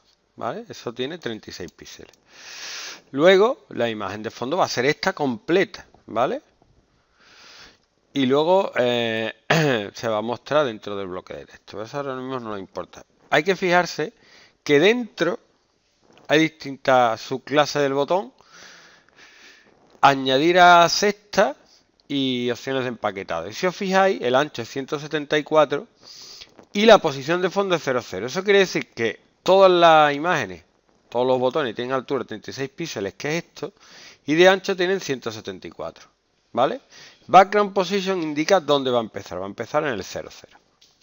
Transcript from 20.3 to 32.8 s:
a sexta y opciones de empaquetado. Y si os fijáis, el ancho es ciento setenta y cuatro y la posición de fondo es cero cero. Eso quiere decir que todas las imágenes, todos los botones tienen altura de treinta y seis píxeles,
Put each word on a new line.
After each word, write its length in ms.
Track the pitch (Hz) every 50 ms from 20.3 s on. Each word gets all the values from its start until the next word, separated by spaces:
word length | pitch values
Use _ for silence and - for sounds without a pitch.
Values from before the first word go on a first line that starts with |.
| 131 135 156 175 175 185
a 300 | 175 175 175 170 170 165
sexta 680 | - - 202 208 202 - _ _ - 185 214 262 302 - _ _ _ _ _ _ _ _ _ -
y 420 | 139 139 135 131 127 120 120 120
opciones 320 | 117 - - 135 135 131
de 60 | 123 127
empaquetado. 600 | 117 - - 107 95 98 90 - 85 82 82 101
Y 40 |
si 140 | 110 - 185
os 100 | 180 170
fijáis, 440 | - 202 185 190 190 190 190 185 -
el 120 | - 120 127
ancho 280 | 135 151 151 - 123
es 60 | 113 -
ciento 300 | - 139 131 - 156 143
setenta 400 | 151 147 160 151 143 - 156 151
y 60 | 143
cuatro 420 | - 156 156 147 135 143 143 233 - _ _ _ - - - - - - - - - _ - - _
y 140 | - 202 220
la 120 | 226 202 185
posición 420 | - 156 135 139 127 156 170 180
de 80 | 185 175
fondo 240 | - 196 202 190 175
es 60 | 151 -
cero 160 | 139 123 120
cero. 240 | - - 92 92 110
Eso 160 | 127 131 190
quiere 180 | 190 208 196 202
decir 300 | 190 - - 160 - -
que 280 | _ - 113 107 - - _ _ _ _
todas 280 | _ - 185 196 190 185
las 440 | 180 175 170 165 160 156 151 147 143
imágenes, 500 | 143 156 180 180 143 110 92 90 80 - _ _ _ _ _ _ _ _ _
todos 160 | - 120 127
los 120 | 131 127 127
botones 360 | 127 127 123 160 139 113 101
tienen 180 | 120 123 127
altura 280 | 135 131 117 - 143 120
de 80 | 107 -
treinta 220 | 110 101 - -
y 40 | -
seis 160 | 131 139 135
píxeles, 440 | - -